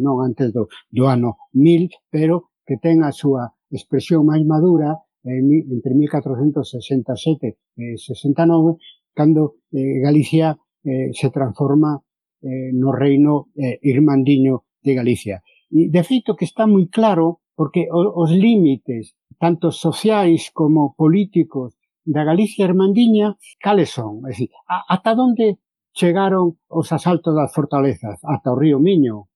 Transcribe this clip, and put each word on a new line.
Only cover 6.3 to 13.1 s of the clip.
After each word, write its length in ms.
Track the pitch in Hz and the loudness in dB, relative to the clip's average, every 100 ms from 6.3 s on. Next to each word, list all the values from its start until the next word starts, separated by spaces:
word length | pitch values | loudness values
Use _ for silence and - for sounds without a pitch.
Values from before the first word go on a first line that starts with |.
| 123 147 147 - | -2 -2 -2 -6
sesenta 400 | 123 - 135 117 | -8 -4 -4 -4
e 60 | 120 | -4
sete 260 | 160 147 120 - _ - | -2 -2 -4 -10 _ -14
e 160 | 120 | -12
sesenta 480 | 113 - 120 143 139 | -12 -12 -6 -4 0
e 80 | 165 | 2
nove, 320 | 165 160 165 _ _ _ | 4 2 0 _ _ _
cando, 480 | - 151 156 147 - _ | -2 2 2 0 -6 _
eh, 320 | 139 135 135 | -6 -4 -2
Galicia, 560 | 139 151 - 160 160 151 _ _ | 2 2 2 0 0 -4 _ _
eh, 320 | 147 131 131 | -6 -4 -6
se 160 | 123 135 | -4 -4
transforma, 720 | 139 131 - 139 143 151 143 _ _ _ _ | -2 -4 -2 0 2 2 -2 _ _ _ _
eh, 320 | 131 131 131 | -12 -10 -4
no 160 | 127 135 | -2 0
reino, 640 | 127 143 | 0 2